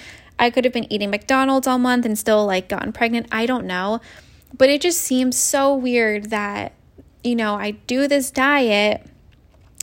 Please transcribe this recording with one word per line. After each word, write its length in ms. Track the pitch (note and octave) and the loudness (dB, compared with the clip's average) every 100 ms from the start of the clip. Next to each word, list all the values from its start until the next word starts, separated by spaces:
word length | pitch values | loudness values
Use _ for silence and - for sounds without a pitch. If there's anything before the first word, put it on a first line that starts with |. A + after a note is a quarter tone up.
| - - - - | -10 -20 -14 0
I 100 | A#3+ | 0
could 140 | B3 | 2
have 100 | B3 | 0
been 180 | A#3+ A3 | -2 -4
eating 180 | G#3 G3+ | -4 -4
McDonald's 580 | G#3 - C4+ C4+ C4+ C4 | -4 0 0 2 2 2
all 120 | B3+ | 0
month 260 | B3 B3 A#3+ | 2 2 0
and 120 | G#3 | -2
still, 280 | - G#3+ G#3 | 2 2 2
like, 240 | F#3 F#3 | 0 -2
gotten 240 | G3 - | -8 -8
pregnant. 340 | A3 A#3 A#3 A#3 | -2 -2 -2 -4
I 140 | A3 A#3 | -4 -2
don't 200 | B3+ F#3 | -2 -4
know. 340 | F3+ F#3+ A3+ - - - - _ B3+ | -4 -4 -4 -8 -20 -20 -20 _ 2
But 120 | C4 | 4
it 100 | C#4+ | 4
just 220 | F4 E4+ | 0 -2
seems 360 | - B3+ B3+ B3 | 0 0 0 0
so 380 | - C#4 C4+ C#4 | 0 2 2 2
weird 540 | B3 A#3+ A3+ G#3 G#3 | 0 2 2 0 -4
that, 440 | A3 G#3 G#3 - - _ - - _ | -4 -4 -6 -8 -12 _ -20 -20 _
you 120 | A#3+ A#3 | -4 -2
know, 200 | G#3+ G#3 | -2 -2
I 160 | G#3 | -6
do 360 | G#3 - B3 C#4 | -8 -4 0 2
this 240 | C#4+ C4 | 2 0
diet, 720 | - C4 C#4+ B3 G#3 G#3 - - - _ - _ _ - - | 0 2 2 2 2 2 0 -8 -20 _ -20 _ _ -20 -14